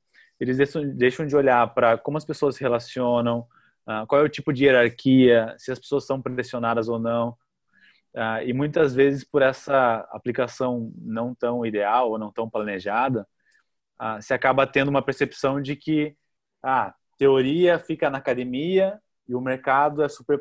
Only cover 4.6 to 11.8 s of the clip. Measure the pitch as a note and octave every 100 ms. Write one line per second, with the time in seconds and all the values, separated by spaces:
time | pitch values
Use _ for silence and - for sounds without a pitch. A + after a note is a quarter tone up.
4.6 | C#3 B2+ A#2+ A#2+ C3+ C3 B2+ A#2 A2+ -
5.6 | - B2+ - C#3+ - C3+ B2 B2+ A#2+ B2
6.6 | A#2 A#2 A2+ A#2 A2+ A#2 A#2 A#2 _ _
7.6 | _ _ _ _ _ - A2+ A2+ B2 B2+
8.6 | D3 D3 D3+ B2+ C#3 C#3 - D3 C3+ C3
9.6 | - C#3 B2 A2+ - A2 B2 A#2 B2 -
10.6 | B2+ B2 A2+ - A2+ A2 A#2+ B2 A#2+ B2
11.6 | A#2 G#2